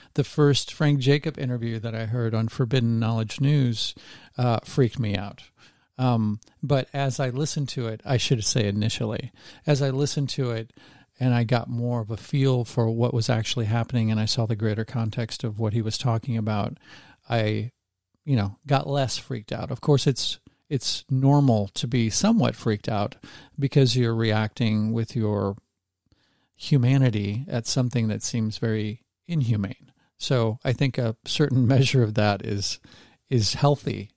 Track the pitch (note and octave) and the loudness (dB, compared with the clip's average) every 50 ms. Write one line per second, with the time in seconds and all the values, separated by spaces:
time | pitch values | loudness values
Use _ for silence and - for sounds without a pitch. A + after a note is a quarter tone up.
0 | - _ - - C#3 - - - D3+ C#3+ C#3 - - - - - D#3+ D3 D3 C#3 | -20 _ -4 -4 -4 -2 2 4 4 4 4 2 0 -4 -4 0 2 2 2 4
1 | B2 C3 C#3+ D3+ C#3+ D#3+ C#3+ - C#3+ B2+ B2 A#2+ A2+ A#2 A2+ A2+ G#2 A#2 A2 A2 | 4 4 2 2 2 -2 -6 -6 -4 -4 -4 -4 -4 -4 -6 -6 -6 -6 -6 -6
2 | A2+ A2 A2+ B2 A#2 A2+ A2 A2 A2+ A2 - - C3+ A2+ A#2+ C3 A#2 A2+ A#2 A2+ | -4 -4 -2 -2 0 0 0 0 0 0 0 -2 -2 0 2 2 2 2 2 2
3 | A2+ A2+ A2+ A2+ A2 G#2 - - C3+ C#3 D3+ D3 C3+ B2 A2+ A2 - - - - | 0 0 0 0 -2 -4 -2 0 2 2 4 4 2 2 0 -2 -4 -6 -8 -10
4 | - - - - - - _ - B2 B2 A#2 - - - - - C3+ A2+ - - | -16 -20 -20 -20 -20 -12 _ -2 0 2 2 0 -2 -2 2 2 2 2 2 0
5 | A#2 G#2 G2+ F#2+ G2+ G2+ - - - - _ _ - - _ _ _ _ _ - | -2 -2 -2 -2 -4 -8 -12 -16 -20 -20 _ _ -20 -20 _ _ _ _ _ -2
6 | B2+ B2+ A#2+ A2+ A2 G#2 G#2 A2 - _ _ _ - B2+ C#3+ C3+ B2+ - - C#3 | 0 2 2 2 2 0 -2 -4 -6 _ _ _ -4 0 0 0 0 -2 -4 -4
7 | C#3 C3+ A#2+ - C#3 B2+ A#2+ C3 D#3 D3 - D#3 C#3+ B2 - - A#2+ A2+ A2 A2 | -4 -2 -2 -2 -4 -4 -2 -4 -4 -4 -4 -4 -6 -4 -4 -6 -6 -6 -6 -8
8 | - - C3+ A#2+ - - C#3+ A2+ G2+ - - - G#2+ G#2 G2 G#2 G#2 G#2+ - - | -2 0 0 0 2 2 0 0 0 0 0 2 2 2 0 0 0 0 -2 -2
9 | B2 G#2+ A2 - - - - - - - - - _ - D3 C3 C#3+ C3+ C3 C3 | -4 -4 -4 -4 -6 -10 -14 -18 -20 -20 -20 -6 _ 0 2 2 2 0 0 0
10 | D3 C#3+ - D3+ C#3+ B2+ - - C3+ B2 A#2 A2+ A2+ - _ _ - - - - | -2 -2 -2 -2 -4 -4 -2 -4 -4 -2 -4 -4 -6 -10 _ _ -20 -20 -20 -20
11 | _ _ _ - B2+ B2+ B2 A#2+ A#2 A2 C3 A#2+ A2+ - B2 A#2 A#2+ A#2+ A#2+ A#2+ | _ _ _ -2 0 2 4 4 2 2 2 0 0 -2 -4 -4 -4 -2 -2 -4
12 | A2 G#2 A2+ G#2 - - - C#3+ C3+ C3+ C3 B2 A#2+ - - - A#2 A2+ A2+ A2+ | -4 -6 -8 -10 -8 -4 -2 0 2 2 2 0 0 -2 0 0 0 2 2 2
13 | A#2 A#2+ - A#2+ A2 - A#2+ A2+ A#2 - - - A2+ G#2 A2 A#2 A#2 - - A#2+ | 0 0 0 0 0 0 0 0 -2 -2 -2 -2 -2 0 0 0 0 0 0 0
14 | A2+ A2 A2 A2 G#2+ A2 - - A#2 G#2+ A#2 G2+ A2 A2 G#2+ G#2+ A2 - - A2+ | 0 2 0 0 0 0 0 -2 -2 -2 -2 -2 -2 -2 -2 -2 -4 -4 -4 -4
15 | A2+ A2+ G#2+ - A#2 A2 - - - A#2+ G#2 G2+ A2+ G#2+ G2+ A#2 A2 A2 A2 - | -4 -4 -4 -4 -6 -6 -6 -6 -6 -6 -4 -4 -2 -2 0 -2 -2 -2 -4 -2
16 | - C3 A2+ A2+ - - A#2 A2+ G#2+ G#2+ G#2+ G#2 G2 - - - _ - - - | 0 0 0 0 -2 -2 -4 -2 -2 -2 -2 -2 -2 -4 -6 -10 _ -20 -20 -20
17 | - - - _ _ - A#2 A#2 A2 G#2+ G#2+ G#2+ G#2+ B2 - _ _ _ _ _ | -20 -20 -20 _ _ -4 -2 0 0 0 0 -2 -4 -6 -10 _ _ _ _ _
18 | _ _ _ _ _ D3+ C#3 A#2+ G2+ G2 G2+ - _ C#3 C#3 C3+ - - C#3 C#3+ | _ _ _ _ _ 0 0 0 0 0 -4 -8 _ 0 0 0 0 -2 -2 -2
19 | C3+ A#2+ - - - - C3 A2+ G#2+ - - A2+ A#2 C3 B2+ - - - D3 C3+ | -2 -2 -4 -6 -8 -8 -10 -10 -8 -8 -8 -8 -6 -6 -8 -4 2 2 2 4
20 | - D3+ B2+ - - - - - _ - - _ _ - D#3 B2+ - - - - | 4 2 0 0 -2 -4 -6 -6 _ -18 -20 _ _ -6 -6 -4 -2 -4 -6 -6
21 | - - C3+ C3 C3+ C3+ C#3+ D3 C#3+ C3 A#2 G#2+ G2+ G2 - - - A#2+ A#2 B2+ | -4 -2 0 2 4 6 6 6 6 6 4 4 2 -2 -4 -6 -4 -2 0 0
22 | A2+ A2 G#2 - - G3+ A#3 A3+ E3 C3+ A#2 - - A#2 G#2+ G2+ - - A2 G#2 | 0 0 0 2 2 4 4 4 4 2 0 0 -2 -2 -2 -2 -2 -4 -4 -2
23 | G2+ - - - - - - - - - _ - C#3 C3+ - D3 C3+ B2 A#2 B2+ | -2 -4 -6 -10 -20 -20 -20 -20 -20 -16 _ -4 -4 0 4 4 4 4 4 2
24 | B2 A#2 A2+ A2+ A2+ A2+ G#2+ G#2+ G#2+ G#2 - - A#2+ A2 G#2+ G#2+ G#2+ A2 A2+ A#2 | 2 2 2 2 2 2 2 2 0 -2 -2 -2 0 2 2 2 0 0 0 -2
25 | A2+ - - B2+ A2 G#2+ G#2 G2+ G2+ G2 G2+ A2+ - _ _ _ _ _ _ _ | -4 -4 -2 -2 -2 0 0 0 0 -2 -4 -6 -10 _ _ _ _ _ _ _
26 | _ _ _ _ _ _ _ _ _ _ _ - - - D#3 C#3 A#2+ A#2+ C3+ C#3 | _ _ _ _ _ _ _ _ _ _ _ -18 -2 2 2 4 4 4 4 4
27 | C3+ B2+ G#2+ G#2+ G2+ G2+ G2+ A#2 C#3 F#3 - A#2+ A2+ - - C#3 B2+ B2 - B2 | 4 4 2 0 0 -2 -4 -4 -6 -4 -4 -4 -4 -2 0 0 0 0 0 0
28 | A2+ A2 G#2 G#2 - - - A#2+ A2 A2 G#2+ - - A2+ A2 A2 G#2+ G#2+ G#2 A#2 | 0 0 -2 -2 -4 -4 -4 -2 -2 -2 -4 -4 -2 -2 -2 -2 -2 -4 -6 -10
29 | _ _ _ _ _ - F3 D#3 C3 A2+ B2 G#2 G2 G#2 - - _ _ _ _ | _ _ _ _ _ -4 -2 -2 0 0 0 0 -2 -4 -6 -10 _ _ _ _
30 | _ _ _ - - - C#3+ B2+ A#2 A2+ G#2+ B2 - C#3 B2 - D3 C3+ - - | _ _ _ -10 -4 0 0 2 2 0 -2 -4 -4 -4 -2 0 0 -2 0 -2
31 | B2 A2+ A2 - - - - - D#3 C#3 - B2+ B2+ A#2 C3+ B2+ C3+ - - C3+ | -2 -4 -4 -6 -6 -6 -2 0 0 2 2 2 4 4 4 4 4 4 4 2
32 | A#2+ G#2+ G#2+ G#2+ G#2 G#2 G2+ G2 - - G#2 G2+ G2+ - - - - - - - | 2 2 2 2 2 2 2 0 -2 -4 -4 -4 -4 -6 -6 -8 -12 -18 -20 -20
33 | - - _ _ _ - C#3 A#2+ G#2+ - - - - C#3+ D3 - - - G#2+ G2+ | -20 -20 _ _ _ -2 0 2 2 0 0 2 2 2 2 2 -2 -6 -6 -6
34 | G2+ G#2+ _ | -8 -12 _